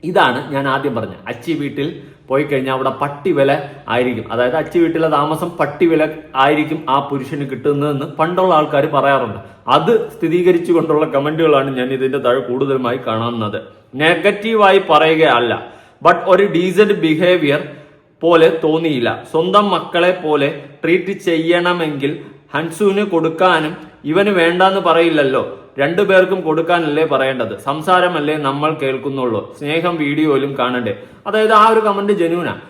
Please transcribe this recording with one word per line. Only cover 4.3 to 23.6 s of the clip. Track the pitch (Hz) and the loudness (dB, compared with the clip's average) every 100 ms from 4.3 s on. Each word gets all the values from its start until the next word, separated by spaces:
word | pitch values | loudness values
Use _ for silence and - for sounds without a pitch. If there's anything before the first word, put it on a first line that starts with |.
അതായത് | 113 123 156 | -2 0 0
അച്ചി | 151 175 | -2 0
വീട്ടിലെ | 165 165 160 151 | 2 2 0 0
താമസം | 151 156 175 - | 0 -2 -6 -4
പട്ടി | 147 - 170 | -6 0 2
വില | 160 156 - - 131 | 2 0 -4 -10 0
ആയിരിക്കും | 139 151 143 156 - | 2 2 -2 -4 -2
ആ | 135 143 | -2 -2
പുരുഷന് | 139 127 151 135 | -6 -6 -8 -8
കിട്ടുന്നതെന്ന് | 127 147 143 147 143 147 - | -4 -2 -2 -2 -4 -8 -4
പണ്ടുള്ള | 160 180 185 160 | -2 0 2 2
ആൾക്കാർ | 151 147 143 139 | 2 0 0 0
പറയാറുണ്ട്. | 139 135 120 101 - - - 143 | 2 0 -2 -8 -14 -16 0 0
അത് | 160 226 - | 4 0 0
സ്ഥിരീകരിച്ചു | - 165 170 175 170 165 170 | -6 -2 2 2 2 2 0
കൊണ്ടുള്ള | 151 151 151 139 | 2 0 0 0
കമന്റുകളാണ് | 143 160 165 143 139 131 | -2 0 2 2 2 -4
ഞാൻ | 127 135 | -4 -2
ഇതിന്റെ | 135 135 120 | -2 0 0
താഴെ | 127 123 | 0 -2
കൂടുതലുമായി | 123 143 135 123 131 - | -4 -2 0 -2 -4 -4
കാണുന്നത്. | 110 117 120 107 104 - - _ 127 | -4 -4 -4 -6 -6 -12 -20 _ -2
നെഗറ്റീവായി | 156 170 185 202 220 226 202 196 190 | 0 2 0 0 -2 2 4 4 4
പറയുകയല്ല, | 151 160 160 156 120 120 92 - - - _ 151 | 4 4 4 4 4 0 -4 -8 -20 -20 _ 2
but | 175 - | 2 4
ഒരു | 190 202 165 | 4 4 0
ഡീസന്റ് | 180 180 208 196 | 0 2 2 4
ബിഹേവിയർ | 160 151 180 180 147 147 - - - _ _ _ | 2 2 2 2 2 0 -4 -16 -20 _ _ _
പോലെ | 165 165 160 - | 2 6 6 4
തോന്നിയില്ല. | 156 160 165 135 117 - - | 0 0 0 -2 -2 -4 -4
സ്വന്തം | 156 175 196 202 175 | -2 2 2 2 -2
മക്കളെ | - 175 180 180 | -2 0 0 0
പോലെ | 156 151 139 - - - | -2 0 0 -4 -16 -8
ട്രീറ്റ് | 160 175 175 190 - | 0 0 0 -6 -2
ചെയ്യണമെങ്കിൽ | 165 165 175 175 180 160 143 139 - - - _ | -2 0 0 0 -2 -4 -4 -6 -6 -12 -20 _
ഹൻസുവിന് | 143 165 - 208 196 208 | -6 -6 0 0 0 0
കൊടുക്കാനും | 170 160 160 185 165 | 0 -2 2 2 2